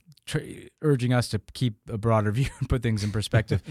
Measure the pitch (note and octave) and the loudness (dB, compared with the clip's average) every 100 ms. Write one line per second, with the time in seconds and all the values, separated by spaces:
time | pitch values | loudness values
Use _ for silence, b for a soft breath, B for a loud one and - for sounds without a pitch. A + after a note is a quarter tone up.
0 | _ - - - - - - _ D3+ C#3 | _ -20 -8 -6 -6 -12 -18 _ 0 2
1 | B2 B2 A#2+ G#2+ - - B2 G#2 - A2+ | 2 2 0 -4 -6 -4 -4 -4 -8 -2
2 | A2+ A2 G#2 G#2+ C3+ - C3 C3 A#2 G#2+ | 2 4 2 0 0 -2 -2 0 0 0
3 | G#2 G#2+ - A2+ - G2+ - | 0 -2 0 0 2 -2 -2